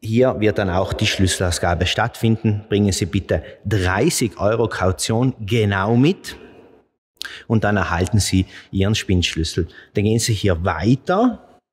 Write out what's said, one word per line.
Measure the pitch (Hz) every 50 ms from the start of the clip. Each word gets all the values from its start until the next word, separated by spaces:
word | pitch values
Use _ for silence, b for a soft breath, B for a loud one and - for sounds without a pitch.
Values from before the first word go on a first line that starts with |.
| -
Hier | 110 110 117 127 127 113 -
wird | 104 107 101 -
dann | 104 92
auch | 87 92 95 92 -
die | - 110
Schlüsselausgabe | 101 - - 98 92 - - 95 90 87 - - 90 85 80 90
stattfinden. | 92 - - 107 117 - - - 113 113 110 - 117 104 104 104 -
Bringen | - 101 104 101 95
Sie | - 107
bitte | 85 - 101 90 - 101 87 B B B B B
dreißig | 101 113 107 92 90 92 98 120 170 170 - 135 110 - -
Euro | - 101 110 113 120 110
Kaution | - - 90 92 95 - - - 113 113 127 131 127 -
genau | 110 98 110 120 107 101 101 98 95 104 117
mit | 120 131 156 196 - - - - - - - - - - - - _ _ _ _ _ _ _ _ _ - B B B B
und | B 113 113 101
dann | 104 104 104
erhalten | 92 - 90 85 92 92 - 104
Sie | 98 - - 95 92 B B B B B
Ihren | B 95 95 98 107
Spinnschlüssel. | 107 - - 98 90 87 - - - 80 80 - - 85 80 B B B B B
Dann | - 98
gehen | 107 110 117
Sie | 113 - 117
hier | 98 - 101 90 80 85
weiter | 95 90 82 80 104 131 135 - - 180 190 233 254 220 - - - - _ _ _